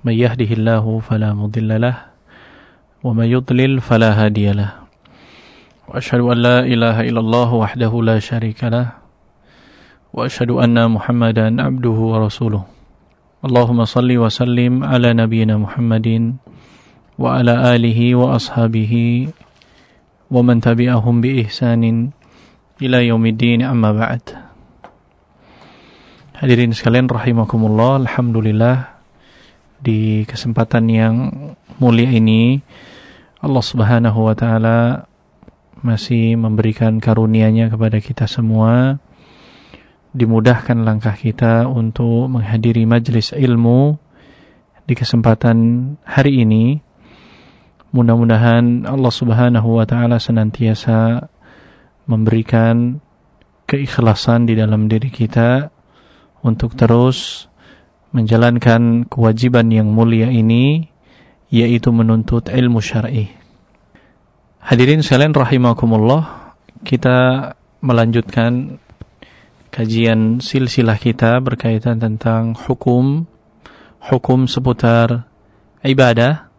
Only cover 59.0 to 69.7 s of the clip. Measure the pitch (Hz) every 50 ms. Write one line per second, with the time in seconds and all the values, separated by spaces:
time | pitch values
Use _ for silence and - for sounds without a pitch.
59 | 120 - - 131 113 110 110 113 123 123 123 120 117 113 113 110 107 107 107 113
60 | 113 117 117 113 113 123 127 117 110 110 113 120 127 139 151 160 160 - _ _
61 | _ _ _ _ _ _ _ _ _ _ - 117 120 117 120 117 - 127 117 113
62 | 113 113 113 113 113 - 117 117 113 - - 131 123 123 120 113 101 - - 113
63 | 110 120 135 117 104 98 - - _ _ _ _ _ _ _ _ _ _ _ _
64 | _ _ _ _ _ _ _ _ _ _ _ _ - - 127 120 123 135 151 156
65 | 143 - 139 127 147 156 151 147 127 117 139 127 123 120 117 - - 117 113 110
66 | 107 110 135 156 156 - - - - - _ _ _ _ _ - - - 135 123
67 | - 127 127 127 127 127 131 135 139 - - _ _ _ _ _ - 131 120 117
68 | 113 113 117 120 113 - - 120 113 120 123 123 135 151 131 - _ _ - _
69 | - _ _ _ - - _ _ _ _ _ _ _ _